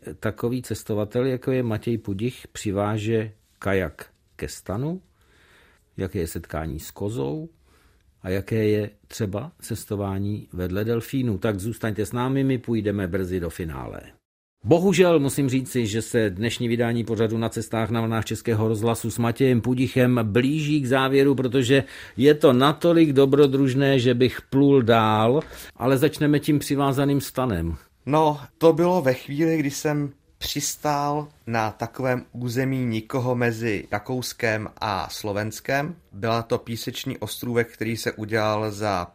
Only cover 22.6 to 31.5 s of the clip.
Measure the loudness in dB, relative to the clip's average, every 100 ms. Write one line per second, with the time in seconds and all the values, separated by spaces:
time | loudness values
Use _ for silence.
22.6 | 4 4 4 6 6 6 6 8 6 4
23.6 | 2 2 4 4 4 4 2 0 -2 4
24.6 | 6 6 6 4 4 4 4 2 -2 -10
25.6 | -18 -4 0 2 2 2 2 2 2 0
26.6 | 0 0 0 2 2 0 -2 -4 -2 0
27.6 | -2 -6 _ _ -2 2 2 0 -8 2
28.6 | 4 4 2 2 0 -2 -4 -2 0 0
29.6 | -2 -2 -2 -2 -4 -8 _ -12 -8 -6
30.6 | -6 -4 -2 -2 -2 -4 -6 _ -4